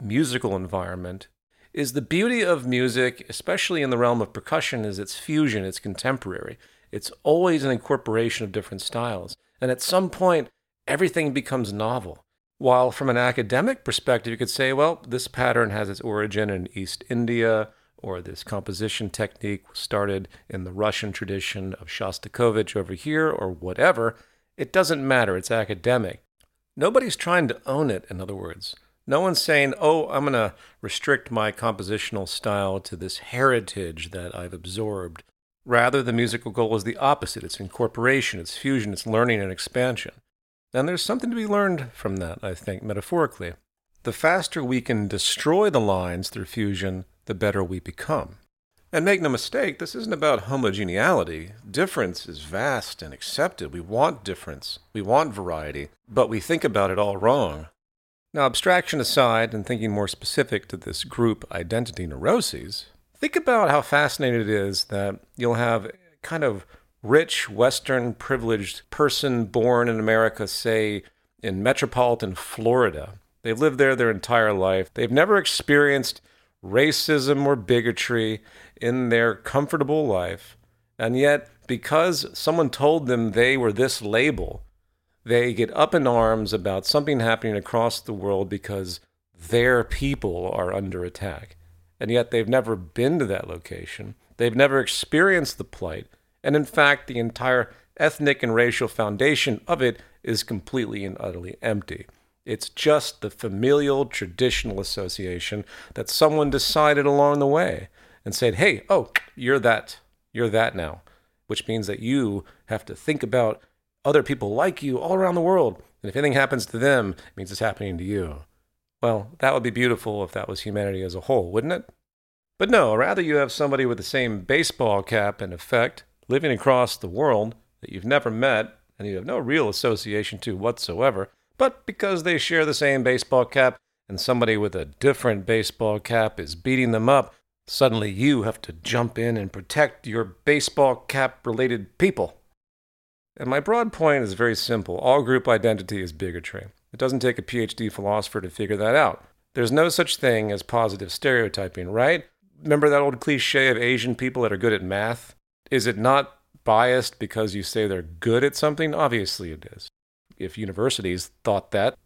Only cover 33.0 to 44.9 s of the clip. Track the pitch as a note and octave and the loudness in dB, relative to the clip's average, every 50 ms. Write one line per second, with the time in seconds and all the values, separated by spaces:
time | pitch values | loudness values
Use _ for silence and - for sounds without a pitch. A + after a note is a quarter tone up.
33 | F2+ F#2 - - - - - B2 C3 C3+ B2+ A#2 G2+ - - G2+ F#2+ E2+ D#2+ D#2+ | -10 -10 -10 -12 -12 -10 -2 2 2 4 4 2 0 -4 -6 -8 -8 -8 -8 -10
34 | D#2+ E2 F2 F#2 F2 F2 - - F2+ F2 F#2 E2+ E2 F2+ F#2 G2+ A2 G#2+ G#2 G2 | -12 -12 -12 -12 -12 -10 -10 -12 -12 -12 -12 -14 -12 -10 -8 -6 -6 -6 -6 -6
35 | F2+ E2+ D#2+ - - _ _ _ _ _ _ _ _ C3 A#2+ A#2+ A#2+ B2+ B2+ C#3 | -8 -10 -12 -16 -20 _ _ _ _ _ _ _ _ 2 4 4 4 4 4 2
36 | B2+ B2+ A2+ A#2 A#2+ A2+ G#2+ A#2+ - A#2 G2 - A#2 A2 A2+ A2 F#2+ A2 A#2 - | 0 0 2 2 0 0 -2 -4 -8 -6 -2 0 0 2 0 0 -2 -4 -4 0
37 | C3+ C3+ D3 - - F#2 - A2+ - F2+ - - G2+ F#2 - - A#2+ A2 - - | 2 2 2 2 -2 -6 -8 -10 -10 -12 -12 -12 -12 -12 -4 -2 -2 -2 -2 0
38 | A#2 B2+ C3+ C3+ A#2 - - F#2+ E2 F2 - - - C3+ C3+ C3 G#2+ G#2 G2 F2+ | 0 2 2 2 0 -2 -6 -8 -10 -12 -12 -6 -4 -2 -2 -2 -2 -4 -6 -8
39 | - A2+ G#2+ A2 A#2+ B2 A#2 G#2 G2 F#2+ F#2 - - - - B2+ B2 B2+ A#2+ A2 | -4 0 2 2 2 2 2 0 -2 -4 -6 -8 -10 -6 -2 -2 -2 -2 -2 -4
40 | - - - _ _ _ _ _ _ _ _ _ _ _ - B2 C3+ D#3+ F3+ E3 | -8 -12 -14 _ _ _ _ _ _ _ _ _ _ _ -4 -2 -2 -2 -2 -4
41 | - - G#3+ B3+ - A#3+ A#3 A#3 A3 G#3 G3+ G3+ G3+ G3 F3+ D#3 C3 A#2+ - - | -4 -4 -4 -4 -4 -4 -4 -4 -2 0 0 2 2 2 0 -2 -4 -8 -12 -8
42 | - G#2 F#2+ F#2+ F2+ E2 E2 - - G2+ F#2 - - - F#2+ F#2 - G#2+ G#2 G2+ | -6 -6 -4 -4 -6 -6 -8 -8 -8 -8 -8 -8 -8 -8 -8 -8 -6 -6 -6 -6
43 | G2+ - F3+ F3 D#3+ C3 - - F#2 E2+ F2 - _ _ _ _ _ _ _ _ | -6 -4 0 0 0 0 -2 -6 -12 -12 -12 -14 _ _ _ _ _ _ _ _
44 | - A#2+ A2+ - - D#3+ F3 F#3+ E3+ - - E3+ C#3 B2 C3 B2+ A#2+ - | -8 -8 -4 0 2 2 2 2 0 -4 -6 -6 -4 -2 -2 -2 0 0